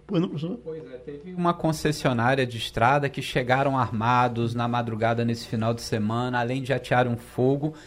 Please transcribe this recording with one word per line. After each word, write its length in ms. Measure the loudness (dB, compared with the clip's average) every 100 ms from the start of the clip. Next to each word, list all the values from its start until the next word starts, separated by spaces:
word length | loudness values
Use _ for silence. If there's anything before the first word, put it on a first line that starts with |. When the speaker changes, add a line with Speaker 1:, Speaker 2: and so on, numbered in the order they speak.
| -4
Speaker 1:
Pois 160 | -2
não, 60 | 0
professor? 300 | -2 -6 -8
Speaker 2:
Pois 260 | -10 -12 -12
é, 60 | -16
teve 360 | -14 -14 -10
uma 180 | -2 0
concessionária 960 | 0 0 0 0 0 0 2 2 2 0
de 100 | -4
estrada 540 | -6 2 4 4 2
que 100 | -4
chegaram 560 | -4 -2 2 2 2 2
armados 800 | 0 0 2 4 2 2 -2
na 120 | 0 -2
madrugada 580 | -2 -2 0 0 2
nesse 220 | 0 -2 -4
final 280 | -2 0
de 80 | -2
semana, 580 | -2 -2 0 0 0 0
além 220 | 0 -2
de 100 | -2
atear 340 | -2 2 2 4
um 80 | 0
fogo, 580 | -4 0 2 2 -2 -6